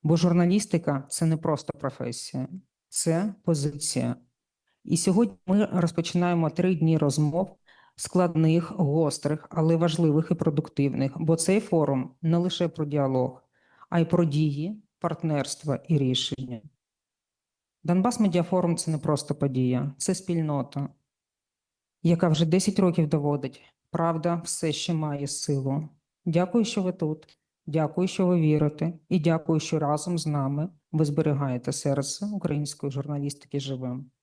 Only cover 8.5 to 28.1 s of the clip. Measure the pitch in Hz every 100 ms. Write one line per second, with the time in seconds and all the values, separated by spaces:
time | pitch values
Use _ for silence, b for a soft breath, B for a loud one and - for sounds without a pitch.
8.5 | 165 165 - 151 151 156 - 143 156 -
9.5 | 160 160 165 170 160 165 147 160 170 -
10.5 | 147 - - 139 127 135 - 160 165 170
11.5 | 196 220 165 147 135 127 _ 165 170 175
12.5 | - 170 170 151 147 135 131 127 - b
13.5 | b b b b 170 165 170 170 143 156
14.5 | 139 170 214 _ _ 170 165 160 147 135
15.5 | - 151 135 - 156 131 123 - 135 127
16.5 | 117 - _ _ _ _ _ _ _ _
17.5 | _ _ _ 156 180 208 240 208 175 170
18.5 | 185 180 165 - 156 - 147 - 143 139
19.5 | 131 127 127 143 - - 185 - 170 156
20.5 | 143 127 - 139 _ _ _ _ _ _
21.5 | _ _ _ _ _ 165 170 175 151 165
22.5 | 180 196 190 185 170 151 160 147 143 135
23.5 | 127 _ _ _ 160 165 165 165 170 170
24.5 | - 165 147 - 165 151 143 143 - -
25.5 | 139 135 139 156 _ _ _ - 165 180
26.5 | 240 220 - 185 175 156 156 - _ _
27.5 | _ - 151 151 156 185